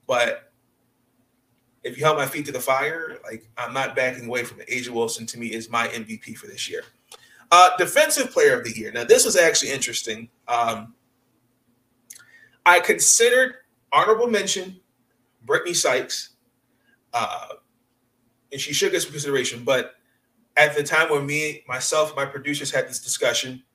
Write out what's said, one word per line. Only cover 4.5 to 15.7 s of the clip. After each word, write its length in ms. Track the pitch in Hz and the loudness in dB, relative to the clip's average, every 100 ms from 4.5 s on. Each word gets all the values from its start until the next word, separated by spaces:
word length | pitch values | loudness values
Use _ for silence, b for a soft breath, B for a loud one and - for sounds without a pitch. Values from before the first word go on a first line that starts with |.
| - | -12
it. 80 | - | -10
A'ja 220 | 123 120 | -8 -6
Wilson, 360 | 117 113 113 113 | -4 -2 -4 -10
to 120 | 120 | -10
me, 100 | 113 | -8
is 160 | 113 113 | -8 -6
my 200 | 117 117 | -4 -4
M 160 | 117 | -6
V 140 | 107 110 | -12 -14
P 160 | - | -14
for 120 | - 104 | -18 -16
this 240 | 98 - | -12 -10
year. 140 | 85 - _ _ B B B B | -10 -12 _ _ B B B B
Uh, 200 | 175 180 180 | 8 8 6
defensive 540 | 180 285 311 294 254 | 2 4 4 2 0
player 260 | 170 143 123 | 4 4 4
of 80 | |
the 140 | 113 110 | -4 -10
year. 140 | 110 | -8
Now, 120 | 120 | -2
this 200 | 120 247 | 6 6
was 120 | 226 185 | 6 4
actually 360 | 165 147 143 | 4 2 -2
interesting. 560 | 139 - 113 113 110 117 _ - | -4 -6 -6 -8 -10 -12 _ -4
Um, 480 | 120 117 110 113 _ _ _ _ _ _ _ _ _ _ _ _ B B B B B | 0 0 -4 -10 _ _ _ _ _ _ _ _ _ _ _ _ B B B B B
I 140 | 175 175 | 4 4
considered 720 | - 170 - - 240 254 254 - _ _ - | 4 2 4 6 6 4 2 -4 _ _ 0
honorable 360 | 147 185 220 240 | 2 4 4 2
mention 520 | 208 190 196 185 185 _ _ _ _ _ _ | 0 -2 -4 -8 -16 _ _ _ _ _ _
Brittany 300 | 117 165 175 | -2 -2 -2